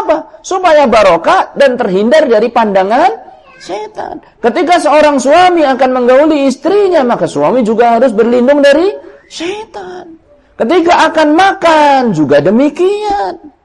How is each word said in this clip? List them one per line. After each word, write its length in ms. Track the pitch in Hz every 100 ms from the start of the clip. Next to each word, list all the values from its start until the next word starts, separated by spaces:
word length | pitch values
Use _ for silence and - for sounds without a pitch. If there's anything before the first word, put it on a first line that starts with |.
apa? 140 | 415 311 - -
Supaya 460 | - 381 370 302 269
barokah 640 | 220 196 170 170 262 -
dan 240 | - 269 240
terhindar 480 | 220 185 220 311 302
dari 240 | 220 240
pandangan 800 | 247 220 190 190 240 370 453 - - - -
setan. 560 | - 392 427 - - - - _
Ketika 400 | 233 311 320 349
seorang 400 | 294 294 302 285
suami 400 | 247 320 359 349
akan 280 | 285 254 254
menggauli 560 | 254 240 254 311 302 277
istrinya, 560 | 262 311 403 392 339 247
maka 240 | 202 165
suami 320 | 143 147 240
juga 320 | 214 220 233
harus 160 | 233 262
berlindung 480 | 202 226 247 247 294
dari 320 | 285 285 381 - - - _
setan. 880 | - 339 415 440 359 359 359 349 320 _ _ _ -
Ketika 480 | 220 349 330 - 320
akan 220 | 311 302 311
makan 640 | 392 381 330 311 285 269 240
juga 320 | 160 143 143
demikian. 1120 | 143 220 294 294 370 415 427 403 381 339 302 _